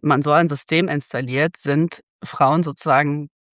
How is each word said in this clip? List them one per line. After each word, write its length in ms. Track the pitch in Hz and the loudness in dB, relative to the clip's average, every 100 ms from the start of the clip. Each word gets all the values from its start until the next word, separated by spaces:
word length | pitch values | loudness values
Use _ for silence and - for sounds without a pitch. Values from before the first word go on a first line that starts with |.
man 180 | 151 143 | 2 0
so 100 | 147 | 4
ein 160 | 156 170 | 2 2
System 400 | 143 - 160 185 | -2 -2 0 0
installiert, 680 | 147 - 117 127 131 165 - | -4 -6 -8 -4 -2 -2 -2
sind 440 | 147 143 165 - _ _ | -2 0 0 -4 _ _
Frauen 380 | - - 135 160 | -14 0 2 2
sozusagen 680 | 165 165 160 135 147 147 147 _ _ | -2 -4 2 2 2 -2 -8 _ _